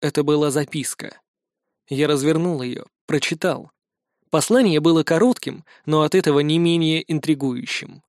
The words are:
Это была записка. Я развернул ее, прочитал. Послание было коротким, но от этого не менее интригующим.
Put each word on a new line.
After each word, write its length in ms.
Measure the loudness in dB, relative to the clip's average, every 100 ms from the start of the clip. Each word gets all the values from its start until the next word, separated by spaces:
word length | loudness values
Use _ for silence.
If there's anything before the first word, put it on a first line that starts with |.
Это 220 | -2 -2
была 280 | 0 2 2
записка. 680 | 0 -4 -6 -8 -10 -14 -16 _ _ _ _ _ _ _
Я 180 | -2 0
развернул 520 | 2 2 0 0 -4
ее, 220 | -6 -10 -12 _ _
прочитал. 640 | -4 -2 -4 -4 -4 -10 _ _ _ _ _ _
Послание 500 | -2 2 4 4 4
было 240 | 4 2
коротким, 600 | 2 2 2 0 -6 -12 -18 _ -2
но 160 | 0
от 120 | 2
этого 260 | 2 2 2
не 180 | 2 2
менее 460 | 2 2 0 -2 -2
интригующим. 920 | -4 -2 -2 -2 -6 -8 -10 -10 -20